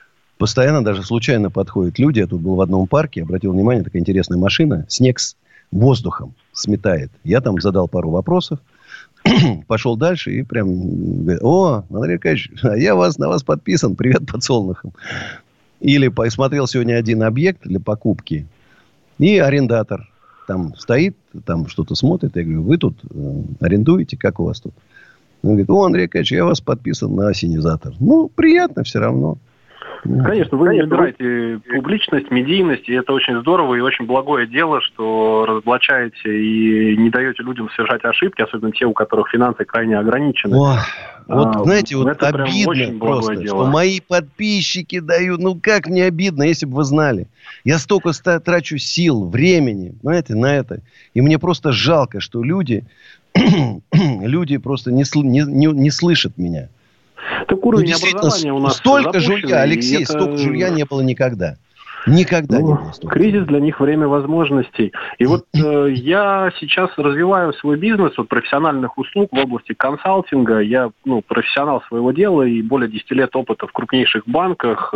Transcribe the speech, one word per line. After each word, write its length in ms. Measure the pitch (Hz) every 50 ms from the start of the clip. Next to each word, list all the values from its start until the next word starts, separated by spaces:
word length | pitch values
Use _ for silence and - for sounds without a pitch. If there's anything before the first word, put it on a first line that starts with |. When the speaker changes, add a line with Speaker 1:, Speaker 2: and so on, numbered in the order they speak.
| _ _ _ _ _ _ _ -
Speaker 1:
постоянно 460 | 104 110 - 131 127 139 156 147 113
даже 180 | 107 101 95 95
случайно 480 | - 120 117 113 - 135 113 104 95
подходят 480 | - 98 95 - - 101 90 87 82 -
люди. 220 | 127 151 143 113
Я 60 | 95 82
тут 120 | 90 87 80
был 120 | 92 95
в 60 | 90
одном 260 | 95 85 95 95 92
парке, 360 | 90 - 143 156 147 - 107 85
обратил 300 | 80 90 92 - 98 90
внимание, 300 | 95 98 117 127 113 85
такая 180 | - - 90 85
интересная 360 | - 95 95 87 - 90 87
машина, 460 | 92 98 - - 165 147 110 82 76 -
снег 300 | - - 127 127 127 -
с 160 | - - - _ _ _ _ _ _ _ -
воздухом 640 | 95 113 135 131 120 113 87 - - - 65 - _ _ _ -
сметает. 580 | - - - 104 95 - 101 90 78 67 65 - _ -
Я 160 | 78 98 127
там 180 | 131 117 101 85
задал 280 | - 101 90 98 90 82
пару 220 | - 90 85 80
вопросов, 480 | 80 90 92 - 175 180 170 - 160 143 - _ _ _ _ - - - - _ _ _ -
<clears throat> 420 | - 247 240 - 156 104 78 -
пошёл 300 | - 113 110 - 131 113
дальше 360 | 110 147 170 185 156 - 98 98
и 100 | 113 135
прям, 260 | - - 120 104 95
м, 540 | 90 90 90 90 87 87 90 87 90 90 82
говорит: 200 | 82 87 80 -
«О, 420 | 120 165 185 190 170 131 104 90 82
Андрей 240 | - 101 123 160 175
Аркадьевич, 340 | 175 - 165 156 - - - - - -
а 140 | 202 208
я 180 | 120 147 202 202
вас, 240 | 180 175 180 151 160
на 100 | 143 147
вас 140 | 156 160 131
подписан, 540 | - 156 147 - - 185 160 - 117 92
привет 300 | - 107 127 127 - - -
подсолнухам». 600 | - 120 - - 135 117 98 92 90 - - - 87 - - - - - - - - - - _ _ _ _ _ _ _
Или 280 | - 143 139 143 135 127
посмотрел 580 | 117 123 113 117 113 - 135 135 127 143 135
сегодня 280 | 123 - 131 120 117 117
один 280 | 117 110 110 117 110 110
объект 400 | 110 110 127 160 190 185 - -
для 160 | - 92 95
покупки, 640 | - - 107 110 - 113 95 - - - 80 76 73 76 - _ _ _ _ _ _ _ _ _ _ _ _ -
и 200 | 139 185 208 190
арендатор 680 | 160 139 139 143 135 113 117 113 107 - 101 90 - - _ _ _ _ _ _ -
там 280 | - 95 92 87 78 -
стоит, 400 | - - - 117 143 165 196 - _ _ _ - - -
там 220 | - 85 82 78
что-то 280 | 78 - - 82 - 82
смотрит. 420 | - - 135 175 180 - 71 -
Я 80 | 87 85
говорю: 180 | 80 78 80 80
«Вы 140 | 101 156 170
тут, 200 | - 101 - - - -
э, 320 | - 73 71 69 143 143 - - 131 -
арендуете, 560 | - - 98 104 113 147 175 190 - - -
как 220 | - - 98 90 -
у 40 | 85
вас 160 | 82 82 -
тут?» 140 | - 87 - _ _ _ _ - - - _ _ _ _ _ _ -
Он 80 | 98
говорит: 200 | 104 101 98 95
«О, 140 | 180 196 196
Андрей 200 | 185 - 180 180
Аркадьевич, 280 | 175 - 175 156 - -
я 120 | - 175
вас 160 | 170 165 -
подписан 540 | - - 131 123 - - 156 - - 101 101
на 140 | 95 101 104
ассенизатор». 640 | 95 - - 85 82 80 78 80 80 78 - - 69 85
Ну, 280 | 117 202 294 320 311 302
приятно 560 | - - 311 320 320 349 359 - - - -
всё 160 | - - 113
равно. 380 | 110 113 127 131 139 156 - - - _ _ _ _ _ - - - - - - -
Speaker 2:
Конечно, 540 | - 123 131 131 - 208 220 165 - -
вы 120 | 135 160 180
не 100 | 214 196 156
Speaker 1:
Конечно, 140 | 151 165
вы 60 | 175 175 139
Speaker 2:
убираете 520 | - - 127 123 123 120 117 117 117 107 - - 123
публичность, 560 | 139 123 151 202 - - - - 139 - -
медийность, 580 | 123 127 127 139 175 196 185 170 135 - - -
и 40 | 120
это 200 | 127 123 - 135
очень 280 | 135 135 135 123 120
здорово 340 | 120 151 175 185 160 131 123
и 60 | 120
очень 260 | 123 131 - - 123
благое 400 | 113 127 131 135 143 147 131 117
дело, 340 | 113 117 139 165 160 151 127
что 640 | - - - - 110 110 110 110 110 110 110 110 110 110
разоблачаете 920 | 110 110 107 117 123 123 - - 139 127 120 117 - - - 110 107 107 107
и 520 | 110 110 110 110 110 110 110 110 110 107
не 140 | 107 113 117
даёте 320 | 117 127 131 131 120 - 120
людям 260 | 127 127 120 113 107 -
совершать 300 | - 113 107 123 113 -
ошибки, 360 | 117 113 - 175 196 - -
особенно 300 | 113 - - 110 107 110
те, 140 | 104 - 127
у 60 | 120 110
которых 380 | - 110 - - 107 101 -
финансы 340 | - 117 123 123 117 - 107
крайне 340 | - - 113 113 113 110 104
ограничены. 560 | 107 113 117 131 147 147 131 - - 104 110
Speaker 1:
О, 220 | 135 143 139 135 113 - - - - - - - - -
вот, 300 | - - 131 147 220 220
Speaker 2:
А, 80 | 208 208
Speaker 1:
знаете, 320 | 160 196 208 185 - 147
вот 100 | 135 131
Speaker 2:
это 240 | 131 147 - - 143
прям 160 | 147 139 135
Speaker 1:
обидно 240 | 135 - 202 - 160
Speaker 2:
очень 280 | 170 131 123 113 117 110
благое 260 | 113 113 135 127 117
Speaker 1:
просто, 100 | 110 107 98 87
Speaker 2:
дело. 220 | 104 98 95 127
Speaker 1:
что 80 | 135 139
мои 260 | 156 180 190 190 185
подписчики 1000 | - - 180 175 160 143 - - 214 214 208 202 160 - - 185 180 - 185 180
дают. 400 | 160 151 175 170 185 185 180 165
Ну, 180 | 180 185 185 165
как 280 | - 214 214 202 - 160
мне 160 | 185 185 180
обидно, 400 | 185 170 160 190 202 165 139 143
если 220 | 160 165 156 156
бы 100 | 143 127
вы 80 | 139 151
знали. 420 | 135 143 156 151 143 120 95 85 - _ _ - - - - -
Я 140 | - 156 165
столько 340 | - - 208 190 - 175 151
ста-, 260 | - - 180 170 165
трачу 400 | - 175 170 175 160 - 156 139
сил, 500 | - - - 165 175 170 135 110 98 87
времени, 680 | 87 117 151 185 180 170 143 123 104 95 92 87 - - -
знаете, 340 | 139 165 175 160 - 113
на 180 | 107 117 139 143
это. 280 | 139 - - 92 87 - _ _ - - _ -
И 60 | 117
мне 200 | 127 147 156 151
просто 320 | - 175 170 - - 156 123
жалко, 480 | 107 - 143 170 156 131 - - 101
что 240 | - - - 117 117
люди, 400 | 139 175 196 180 127 113 98 123 - _ _ _ - - _ _ _ -
<clears throat> 580 | 180 262 233 185 180 139 117 101 - - _ -
люди 640 | 160 196 147 123 95 95 117 139 175 180 135 143 127
просто 340 | - 123 139 127 - 127 123
не 100 | 131 139
сл-, 200 | 131 - 151 143
не, 160 | 131 123 143
не, 260 | 151 143 139 135 147
не 240 | 156 156 139 139 151
слышат 480 | 139 - 170 175 165 - - - - -
меня. 300 | 90 87 85 76 64 - - _ _ _ _ _ _ _ _ - - - - - - -
Speaker 2:
Так 160 | - 381 -
уровень 200 | 240 - - -
Speaker 1:
Ну, 40 | 170
действительно, 320 | 165 165 - - - 196
Speaker 2:
образования 320 | 180 151 139 - 156 147 139
у 60 | 139
нас 160 | 139 139 131
Speaker 1:
столько 360 | - - 247 277 285 - 156 185 185
Speaker 2:
запущенный, 200 | 151 156 202 208
Speaker 1:
жулья, 160 | 190 135 170 147 135
Алексей, 360 | 143 160 139 120 123 135 -
Speaker 2:
и 20 | 147
это 100 | 131 156
Speaker 1:
столько 240 | 151 147 147 143
жулья 340 | 143 143 139 147 151 185 185
не 140 | 170 156 147
было 160 | - 143 135
никогда. 560 | 135 131 120 - 139 127 120 95 90 80 69 - _ _ _ - - - - - - -
Никогда 520 | 139 175 185 180 185 165 151 139 110 131
Speaker 2:
Ну, 80 | 156 156
Speaker 1:
не 60 | 147
было 180 | - - - -
столько 220 | - - - -
Speaker 2:
кризис 160 | - 180 220 202 208
Speaker 1:
жулья. 60 | 185 147
Speaker 2:
для 120 | 143 143
них 200 | 143 160 - -
время 260 | 139 143 151 156 151
возможностей. 840 | 143 143 143 139 147 160 165 165 139 139 135 120 - - - 113 98 - - - - - -
И 80 | 120
вот, 180 | 131 170 143 - _ -
э, 320 | 151 151 151 147 147 143 143 135
я 600 | 127 123 143 175 202 208 202 196 196 190 185 180 -
сейчас 300 | 160 139 - 185 185 180 -
развиваю 560 | - 147 147 139 147 170 185 196 185 175 160 139
свой 220 | - - 147 147 151
бизнес 340 | 175 220 226 202 190 147 -
вот, 120 | - 113 -
профессиональных 680 | - 120 - - - 143 160 160 147 135 127 113 -
услуг 340 | - 127 - - 202 202 - -
в 40 |
области 360 | 131 139 127 120 113 - - 123
консалтинга. 840 | - 131 131 143 143 - 190 190 190 180 - - 139 123 113 113 110
Я, 300 | 104 107 120 131 127 113 - _ -
ну, 160 | 135 127 113
профессионал 640 | - - - 117 113 - - 139 143 151 143 120 - -
своего 240 | 117 117 120 127 131
дела 300 | 151 202 208 180 151 135
и 200 | 123 120 113 110
более 260 | 113 131 135 123 113
десяти 260 | 110 101 - - 131
лет 180 | 131 135 127 -
опыта 320 | 131 127 - 110 - -
в 60 | - -
крупнейших 500 | - 117 - - 131 120 - - 110 107 117
банках, 680 | 123 160 180 185 175 - 135 120 110 98 - - -